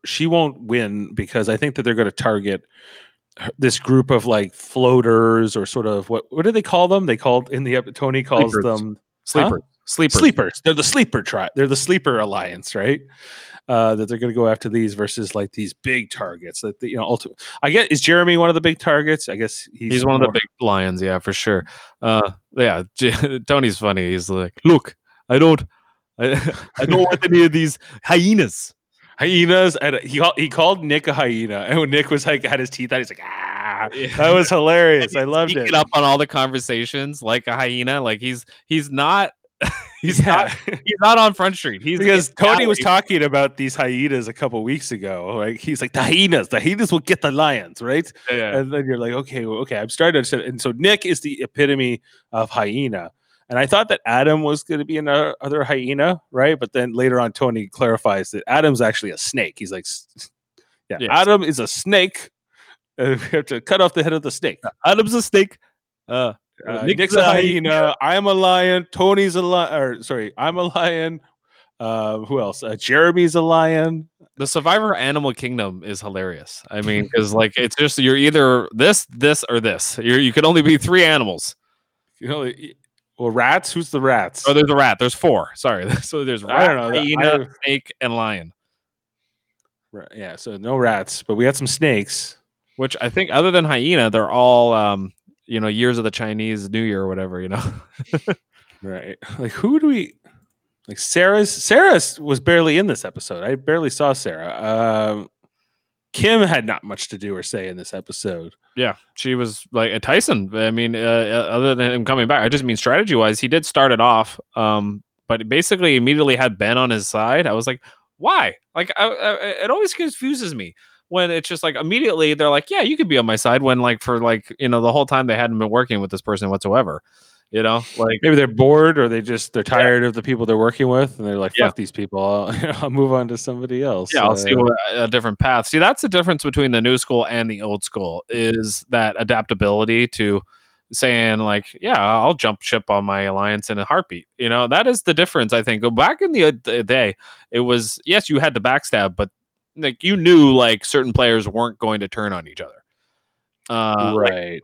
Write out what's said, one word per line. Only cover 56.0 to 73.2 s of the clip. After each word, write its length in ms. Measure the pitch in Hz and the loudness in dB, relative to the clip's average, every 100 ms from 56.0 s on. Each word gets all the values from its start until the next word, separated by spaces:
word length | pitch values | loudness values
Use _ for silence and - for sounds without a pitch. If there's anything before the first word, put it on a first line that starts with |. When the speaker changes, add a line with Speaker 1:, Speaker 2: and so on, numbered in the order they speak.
| 160 180 _ | 0 0 _
Speaker 1:
right? 260 | 127 143 151 | 0 2 2
But 140 | 117 | -2
then 200 | 127 123 | -4 -4
later 280 | 117 127 123 | 0 2 2
on, 120 | 120 | 0
Tony 360 | - 131 113 98 | -2 -2 -2 -6
clarifies 600 | - 120 113 110 98 92 | -2 0 0 0 -2 -4
that 100 | 104 - | -8 -2
Adam's 340 | 139 156 123 | 2 2 2
actually 300 | 113 - 101 | 0 -2 -6
a 60 | 82 | -8
snake. 380 | - 131 92 - | -8 -4 -6 -8
He's 140 | 95 | -12
like, 120 | 92 - | -12 -12
"S-, 220 | - - - | -14 -16 -20
s-, 140 | - _ _ _ _ _ - | -20 _ _ _ _ _ -14
yeah, 80 | 92 | -8
Speaker 2:
Yes. 100 | 117 | 0
Speaker 1:
Adam 300 | 151 196 208 | 2 4 4
is 140 | 160 127 | 2 -4
a 60 | 107 | -4
snake. 600 | - 190 196 185 - - _ _ _ _ _ _ - | -6 0 2 2 -4 -20 _ _ _ _ _ _ -4
Uh, 180 | 131 123 | -2 -2
we 80 | - 160 | -2 -4
have 100 | - | -4
to 140 | 123 | -6
cut 200 | - 196 | 0 2
off 140 | 180 | 2
the 80 | 170 | 2
head 100 | 156 | -2
of 100 | 156 | -2
the 80 | 143 | -4
snake." 280 | - 147 - | -6 -6 -6
Speaker 2:
Yeah, 60 | 113 - | -12 -2
Adam's 300 | 160 208 220 | 2 2 2
a 80 | 233 | 0
snake. 360 | - 196 196 _ _ _ _ _ - | 2 2 2 _ _ _ _ _ -8
Uh, 260 | 123 120 104 _ _ - | -4 -4 -6 _ _ -10
Speaker 1:
Uh, 180 | 110 135 | -6 -2
Speaker 2:
Nick's 120 | 202 | 0
Speaker 1:
Nick's 160 | 185 | 2
Speaker 2:
a 60 | 202 | 4
Speaker 1:
a 40 | |
Speaker 2:
hyena. 460 | - 180 180 175 160 | 4 4 2 0 0
Speaker 1:
hyena. 240 | 156 151 - | 2 2 0
I'm 260 | 139 185 202 | 0 0 2
a 60 | |
lion. 520 | 190 185 185 180 180 175 | 2 4 4 2 0 -2
Tony's 460 | 170 185 196 196 175 | 0 2 4 2 0
a 60 | |
li-, 260 | 180 180 170 151 | 0 0 0 -2
or, 260 | 131 117 | -4 -6
sorry, 300 | 113 127 107 - | -8 -6 -8 -6
I'm 180 | 147 175 | -4 -4
a 60 | |
lion. 560 | 175 170 175 165 160 165 _ _ _ _ _ - | -4 -2 -2 -2 -6 -8 _ _ _ _ _ -12
Uh, 420 | 113 113 107 110 | -8 -4 -4 -6
who 200 | 107 135 | -6 -4
else? 220 | 104 - | -4 -6
Uh, 120 | 113 101 | -10 -8
Jeremy's 580 | - 139 170 175 | 0 4 4 4